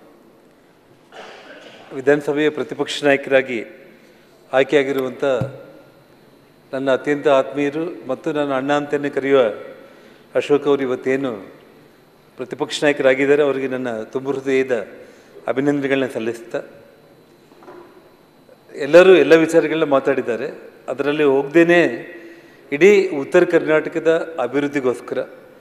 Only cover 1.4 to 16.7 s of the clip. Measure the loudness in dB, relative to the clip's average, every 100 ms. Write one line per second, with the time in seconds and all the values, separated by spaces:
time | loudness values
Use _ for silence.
1.4 | -20 -20 -20 -20 -16 -2 0 2 0 -2
2.4 | -2 -2 -6 -8 -8 -2 0 0 2 0
3.4 | 0 -6 -10 -16 -20 -20 _ _ _ _
4.4 | _ -2 2 2 0 -2 -6 -4 -2 -2
5.4 | -4 -10 -20 -20 -20 _ _ _ _ _
6.4 | _ _ _ -6 -2 0 0 0 2 2
7.4 | 2 -2 -4 -4 -8 -10 -10 -8 -4 -4
8.4 | -2 -2 0 -2 -2 -4 -4 -4 2 4
9.4 | 2 -2 -12 -20 -20 -20 -20 -20 _ -4
10.4 | 0 0 2 0 -2 -4 -4 -4 -4 -10
11.4 | -14 -20 _ _ _ _ _ _ _ -16
12.4 | -12 -8 -8 -2 0 2 2 2 2 2
13.4 | 2 -2 -6 -6 -8 -8 -8 -8 -6 -6
14.4 | -2 -2 0 -4 -6 -16 -20 -20 -20 -10
15.4 | -6 -2 -2 -2 -2 -2 -2 -6 -8 -8
16.4 | -10 -12 -12